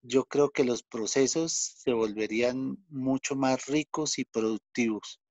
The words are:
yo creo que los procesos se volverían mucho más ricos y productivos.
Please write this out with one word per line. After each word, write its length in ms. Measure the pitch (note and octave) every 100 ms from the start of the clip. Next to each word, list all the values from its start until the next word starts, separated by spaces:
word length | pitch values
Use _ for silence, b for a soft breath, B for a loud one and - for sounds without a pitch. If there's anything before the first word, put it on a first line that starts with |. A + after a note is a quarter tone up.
yo 220 | B2 C3
creo 260 | B2+ C#3 C#3+
que 120 | -
los 200 | B2+ A2+
procesos 680 | _ A2+ G#2 C3+ C3 D#3+ E3
se 400 | - - - -
volverían 840 | A#2 A2 G#2 G#2+ A2 A#2+ B2+ C3 C3 _
mucho 460 | C#3+ C3 C3+ -
más 300 | C3+ C3 C3
ricos 540 | - D3+ - - D3+ -
y 60 |
productivos. 960 | B2+ A#2 A2 G#2+ _ - A#2 G#2 - - _